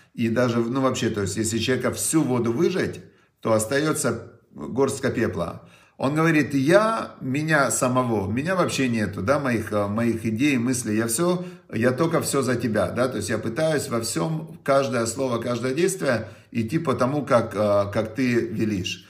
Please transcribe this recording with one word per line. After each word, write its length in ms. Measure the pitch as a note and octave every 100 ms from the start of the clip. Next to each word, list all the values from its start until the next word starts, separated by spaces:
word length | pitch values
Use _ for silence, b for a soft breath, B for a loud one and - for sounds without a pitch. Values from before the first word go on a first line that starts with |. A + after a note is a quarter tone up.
| B
И 140 | - A2+
даже, 300 | A2+ B2 A#2
ну, 220 | A2+ C3+
вообще, 300 | C3 - A2+
то 120 | G#2
есть, 140 | F#2+ A#2
если 220 | G#2 A2
человека 320 | A#2+ B2+ B2
всю 320 | - - D#3+
воду 300 | B2+ B2 A#2
выжать, 480 | A#2 F#3+ F3+ A2 - - b b b
то 120 | A2+
остаётся 760 | A2 A2 C#3 D#3 C#3+ B2 G2+ - - _
горстка 580 | - C#2+ B2 C3+ - B2
пепла. 580 | B2 G#2 E2+ E2 - - b b b
Он 180 | C3
говорит: 400 | D3+ D#3+ D3+ C3
«Я, 600 | C#3 C3+ G3 A3 A3+ - -
меня 500 | C3 C#3 D#3 D#3 B2+
самого, 580 | - B2+ B2+ B2 G#2+ F#2+
меня 240 | A#2 D#3+
вообще 340 | F#3 D3+ - C3
нету, 340 | A2+ G2 G2
да, 180 | F#2+ D3
моих, 320 | C3+ A2+ -
э, 160 | G#2 G2+
моих 360 | G#2+ A#2 A2
идей, 320 | A#2 A2 D3 C3
мыслей, 400 | A#2+ B2 G#2+ G#2+
я 100 | A2+
всё, 380 | E3+ F3 F3+ B B B
я 180 | A2 A#2+
только 300 | B2+ E3 D#3
всё 220 | A2+ C#3
за 120 | B2
тебя», 360 | A#2+ B2 G#2 F2
да, 180 | E2+ C3
то 80 | G#2+
есть 120 | -
я 100 | G#2+
пытаюсь 500 | - - D#3+ D3 -
во 120 | A#2
всём, 580 | G#2 - E3 D#3+ - -
каждое 440 | - C#3 C3+ A#2+ A2+
слово, 320 | C3 C3 A#2
каждое 360 | A#2+ A#2+ B2+
действие 540 | C#3+ F#3 - D3 A2+ - B B
идти 260 | A#2 A2 D#3
по 160 | -
тому, 300 | B2 B2+ D3
как, 300 | A#2+ B2 G2
э, 360 | G2 G#2 G2+ G2
как 220 | A2+ G#2+
ты 200 | - B2+
велишь. 760 | A#2 A2 A2 A2 G2 G2+ -